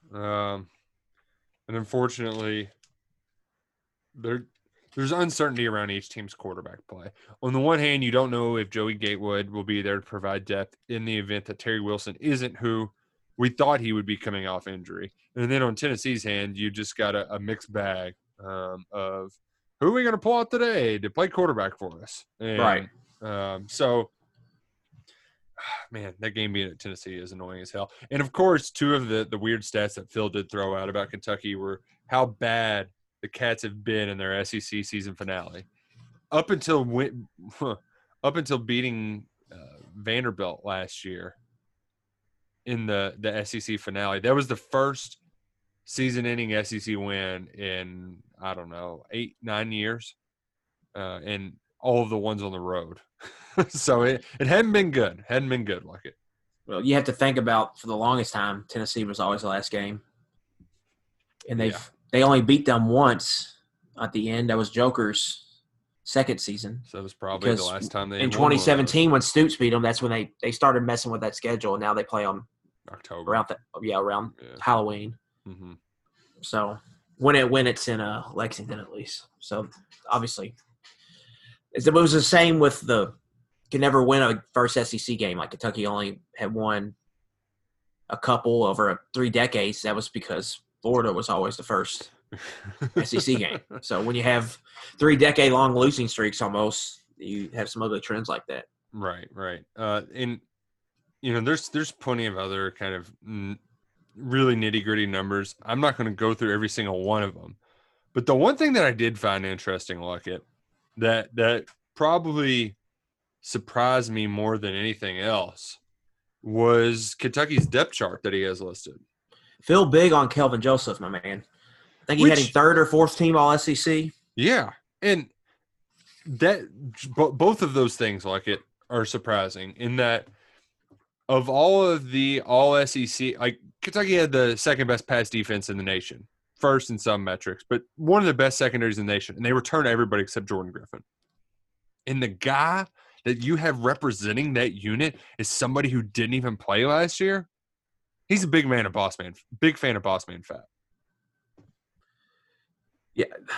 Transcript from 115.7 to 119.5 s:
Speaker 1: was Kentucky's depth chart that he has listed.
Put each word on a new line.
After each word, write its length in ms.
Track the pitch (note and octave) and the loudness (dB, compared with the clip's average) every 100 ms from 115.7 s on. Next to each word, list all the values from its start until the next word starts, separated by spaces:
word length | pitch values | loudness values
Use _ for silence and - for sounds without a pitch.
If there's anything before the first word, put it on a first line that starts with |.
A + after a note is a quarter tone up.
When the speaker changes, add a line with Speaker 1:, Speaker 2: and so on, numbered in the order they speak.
| - _ _ _ _ _ _ | -20 _ _ _ _ _ _
Speaker 1:
was 720 | A2 A2 A#2 A#2 A#2 A2+ A2 | -6 2 6 6 6 0 -6
Kentucky's 520 | - B2+ C3+ D3+ D3 - | -4 -4 0 0 2 2
depth 240 | A#2+ E3 | 2 2
chart 320 | - G2 F2+ | 0 -4 -2
that 80 | G#2 | -2
he 100 | G2 | -2
has 180 | F#2+ F#2 | -2 -4
listed. 360 | F#2+ F2+ - C#2 _ _ _ _ _ | -8 -12 -18 -20 _ _ _ _ _